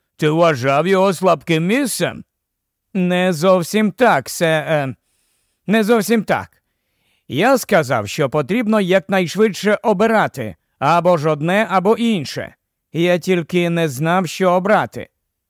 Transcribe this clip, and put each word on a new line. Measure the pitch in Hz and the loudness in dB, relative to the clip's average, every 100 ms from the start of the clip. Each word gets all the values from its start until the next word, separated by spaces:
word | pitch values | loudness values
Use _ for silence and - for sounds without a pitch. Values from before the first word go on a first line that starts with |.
| _ _ | _ _
ти | 151 | -2
вважав | 160 170 139 135 139 170 | 2 2 2 0 0 2
його | 190 190 | 2 2
слабким | 175 185 160 - 160 170 | 0 0 0 0 -2 0
місцем? | 240 269 - 175 - - _ _ _ _ _ _ | -2 -2 -4 -6 -6 -18 _ _ _ _ _ _
Не | 196 180 180 185 | -2 0 0 0
зовсім | 165 185 185 165 208 214 | 0 2 2 2 0 -2
так, | - 240 156 120 | 2 2 2 -2
се-, | - 165 160 143 | -4 0 0 0
е, | 156 135 120 _ _ _ _ _ _ - | -2 -2 -8 _ _ _ _ _ _ -2
не | 220 | 0
зовсім | 208 233 196 233 | 2 2 2 -2
так. | 175 139 92 _ _ _ _ _ _ _ _ | 0 -4 -4 _ _ _ _ _ _ _ _
Я | 123 226 269 | -2 2 0
сказав, | - 190 127 127 104 | 2 0 2 -2 -4
що | - 143 | -4 -2
потрібно | 151 131 214 214 220 | -2 -2 -2 0 0
якнайшвидше | 185 185 - 190 175 180 220 170 196 208 | 2 0 0 -2 -2 0 0 0 -2 0
обирати | - 196 226 220 147 - 110 80 _ _ | 0 0 2 2 0 -4 -10 -12 _ _
або | 135 170 170 175 | 0 2 2 2
ж | 151 | 0
одне, | 151 160 196 208 | -2 0 0 0
або | 185 185 226 | 0 0 0
інше. | 233 208 131 - 101 _ _ _ _ | 0 -2 -4 -10 -12 _ _ _ _
Я | 151 175 180 | -2 0 0
тільки | 185 180 156 180 170 | 0 -2 0 -2 0
не | 170 165 | 0 -2
знав, | 127 160 180 175 | -2 0 0 -2
що | - 185 | -2 2
обрати. | 180 185 202 123 120 - _ _ _ _ | 2 2 0 0 -8 -16 _ _ _ _